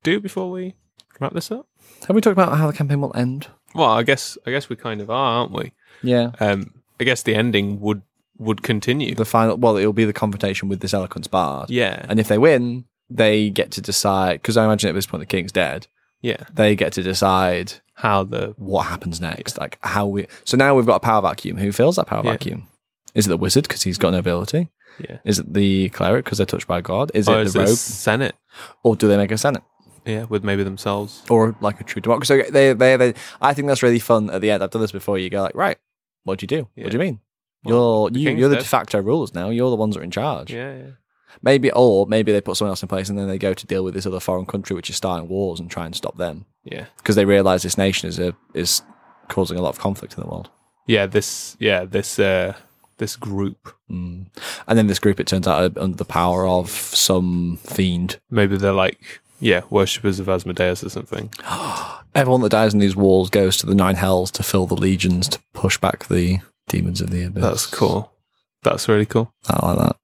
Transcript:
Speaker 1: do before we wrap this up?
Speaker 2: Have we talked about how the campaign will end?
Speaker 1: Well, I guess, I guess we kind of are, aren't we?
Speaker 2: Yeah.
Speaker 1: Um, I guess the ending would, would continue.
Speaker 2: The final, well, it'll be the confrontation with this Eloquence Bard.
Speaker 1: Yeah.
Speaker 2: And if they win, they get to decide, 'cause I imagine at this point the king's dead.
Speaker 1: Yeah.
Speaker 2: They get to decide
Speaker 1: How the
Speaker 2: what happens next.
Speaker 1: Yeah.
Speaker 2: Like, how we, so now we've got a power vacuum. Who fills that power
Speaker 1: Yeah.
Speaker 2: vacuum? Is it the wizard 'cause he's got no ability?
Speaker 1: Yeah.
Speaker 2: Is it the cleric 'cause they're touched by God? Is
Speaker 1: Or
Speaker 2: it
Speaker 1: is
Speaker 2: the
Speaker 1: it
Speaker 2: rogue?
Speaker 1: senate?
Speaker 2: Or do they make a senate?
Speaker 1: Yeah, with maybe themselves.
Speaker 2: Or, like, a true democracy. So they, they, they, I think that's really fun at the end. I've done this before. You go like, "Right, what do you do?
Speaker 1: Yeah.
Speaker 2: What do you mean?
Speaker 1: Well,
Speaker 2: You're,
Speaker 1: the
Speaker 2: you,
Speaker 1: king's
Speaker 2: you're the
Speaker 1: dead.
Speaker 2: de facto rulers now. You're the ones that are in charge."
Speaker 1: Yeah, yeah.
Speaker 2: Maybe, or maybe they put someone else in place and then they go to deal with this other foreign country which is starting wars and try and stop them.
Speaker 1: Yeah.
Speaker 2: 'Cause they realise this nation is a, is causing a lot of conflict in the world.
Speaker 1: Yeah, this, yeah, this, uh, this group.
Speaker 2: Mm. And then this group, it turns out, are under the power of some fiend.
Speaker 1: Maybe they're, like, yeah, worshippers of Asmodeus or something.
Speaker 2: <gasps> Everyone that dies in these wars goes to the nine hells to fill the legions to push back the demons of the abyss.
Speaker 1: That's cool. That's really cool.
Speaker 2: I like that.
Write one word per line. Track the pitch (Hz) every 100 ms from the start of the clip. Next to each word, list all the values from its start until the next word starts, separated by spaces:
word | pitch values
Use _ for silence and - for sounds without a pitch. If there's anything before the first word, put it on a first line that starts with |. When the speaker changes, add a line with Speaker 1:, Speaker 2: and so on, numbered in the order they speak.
Speaker 1:
do | 156 202
before | 202 190 185
we | 185 185 - _ _ _ _
wrap | 139
this | 170 -
up? | 220 - _ _ _ -
Speaker 2:
Have | 202
we |
talked | 220
about | 190 180 151
how | 156
the | 147
campaign | 143 143
will | 139 -
end? | 123 135 - _ _ 165
Speaker 1:
Well, | 143
I | 110
guess, | 117 135 - - -
I |
guess | 131 -
we | 120
kind | 117 107
of | 101
are, | 120 135 117
aren't | 120
we? | 95 - _ _ _
Speaker 2:
Yeah. | 123 123 120 117
Speaker 1:
Um, | 104 98 - _ _ _
I | 123
guess | 123
the | - 107
ending | 120 104 101 101
would, | 101 104 - _ _ _
would | 110 104
continue. | - 110 113 135 139 -
Speaker 2:
The | 110
final, | 117 113 107
well, | 117 104
it'll | 104
be | 104 110
the |
confrontation | 101 107 98 98 95 98
with | 98
this | 98
Eloquence | 101 92 - 78
Bard. | 92 82 69 -
Speaker 1:
Yeah. | 123 107 - -
Speaker 2:
And | 110
if | 107
they | 107
win, | 151 139 123 123 123 _ _
they | 117 110 107 107
get | 98 -
to | -
decide, | 101 98 101 95 92 78
'cause | - 113
I | 110
imagine | 104 104
at | 85
this | 98
point | 85
the | -
king's | 95 90
dead. | - 80 69 - _ _ _
Speaker 1:
Yeah. | 120 - -
Speaker 2:
They | - 107 104
get | 76
to | -
decide | 90 92 98 92 92 90 92 - _ -
Speaker 1:
How | 113 101
the | 95 113 101 104
Speaker 2:
what | 95 95 -
happens | 87 87 82
next. | 85 - - -
Speaker 1:
Yeah. |
Speaker 2:
Like, | - -
how | - 104 104
we, | 101 - - -
so | 123
now | 135 135
we've | 117
got | 95
a |
power | 117 110
vacuum. | 95 - 95 90
Who | 101
fills | 101 131 185
that | -
power | 53 -
Speaker 1:
Yeah. |
Speaker 2:
vacuum? | - - - - _ _ _ -
Is | - 101
it |
the | 87
wizard | 98 131 151
'cause | -
he's | 95 87
got | 90
no | 90
ability? | 87 87 98 151 175 _ _ -
Speaker 1:
Yeah. | - -
Speaker 2:
Is | - 101
it | -
the | 95 101 98 92
cleric | - 87 117 -
'cause | 101
they're | 95
touched | 85 -
by | 87
God? | 85 92 147
Is | 104 101
Speaker 1:
Or | 107
Speaker 2:
it | 104
Speaker 1:
is |
Speaker 2:
the | 90
Speaker 1:
it | 95
Speaker 2:
rogue? | 117
Speaker 1:
senate? | - - - 110 135 - _ - - _
Speaker 2:
Or | 120 107
do | 107
they | 101
make | 101
a | 110
senate? | 143 135 _ _ _ _ -
Speaker 1:
Yeah, | 110 117
with | 107
maybe | 104 98
themselves. | 98 95 101 101 104 - -
Speaker 2:
Or, | 117 113 110
like, | 104 104
a |
true | - -
democracy. | 104 117 131 139
So | -
they, | 143 139
they, | 117 131 131
they, | 123 - - -
I | 135
think | 143 143
that's | 135
really | 123 117
fun | - 117 107
at | 90
the | 107
end. | 101
I've | 95
done | 113
this | 107
before. | 98 - 98
You | 92
go | 98
like, | 95 -
"Right, | 95 - _ _ _ _
what | - 95
do | 98
you |
do? | 156 120 -
Speaker 1:
Yeah. | -
Speaker 2:
What |
do | 113
you |
mean? | 185 110 _ _ _ _
Speaker 1:
Well, | - 117
Speaker 2:
You're, | 120 110 104
Speaker 1:
the | 123
Speaker 2:
you, | 147
Speaker 1:
king's | 139
Speaker 2:
you're | 135
the | 131
Speaker 1:
dead. |
Speaker 2:
de | 117
facto | 127 107 104
rulers | 98 160 117 85
now. | 92
You're | 117 127
the | 117
ones | 107 98
that |
are |
in | 78
charge." | 98 139 101 69
Speaker 1:
Yeah, | 117 131 131
yeah. | 135 131 _ _ _ -
Speaker 2:
Maybe, | 123 139 123
or | - 123 98 98
maybe | 110 107
they | 101
put | 98 92
someone | 104
else | 92
in | 92
place | 95 95
and | 101
then | 98
they | 95
go | 98 92
to | -
deal | 95
with | 95 95
this | 95
other | 92
foreign | - 92 92
country | 104 95 92
which | -
is | 95
starting | 95 87 82
wars | 95 98 85
and | 85
try | - 82
and | 87
stop | - -
them. | 87 76 98 _
Speaker 1:
Yeah. | - - - _
Speaker 2:
'Cause | - 104
they | 98
realise | 101 95 92
this | 95 -
nation | 98 92 85
is | 85
a, | 90 87 _
is | - 90 - - - _ _ _
causing | - 87 87
a |
lot | 87
of | -
conflict | - 98 - -
in |
the | -
world. | 85 90 _ _ _ -
Speaker 1:
Yeah, | 110 98
this, | 104 - - - -
yeah, | 110 95 92
this, | 101 98 -
uh, | 98 92 90 98 _ _ _ _
this | 113 -
group. | 110 98 98 - - - _
Speaker 2:
Mm. | 92 90 87 92 - - - -
And | 113
then | 104
this | 95
group, | 107 98
it | -
turns | 95 90
out, | 78 90 -
are |
under | 95 85
the | -
power | 90 87 90 92
of | 90 87
some | - - - - 95 90 87 87 85
fiend. | - - 92 87 90 - _
Speaker 1:
Maybe | 117 101 98
they're, | 98
like, | 98 92 - - - _ _
yeah, | 123 90 -
worshippers | 101 95 - 101 95
of | 95
Asmodeus | 92 90 87 90 90
or | -
something. | 92 - - - -
Speaker 2:
<gasps> | - - - - - - - 147
Everyone | 131 127
that | 107
dies | 107 110
in | 104
these | 101 95
wars | 98 95 92
goes | 101 95 -
to | -
the | 98
nine | 92 92
hells | 98 92 92
to | -
fill | - 98 92
the | 92
legions | 95 92 92 90 90
to | - _
push | - 95 -
back | 95 - -
the | 90 90 92 - _ _
demons | 90 90 92
of | 92
the | 90 90
abyss. | 95
Speaker 1:
That's | 117 - -
cool. | - - 95 104 _ _ _ _ _
That's | - - -
really | 107 107
cool. | 113 113 _ -
Speaker 2:
I | - -
like | 90
that. | - -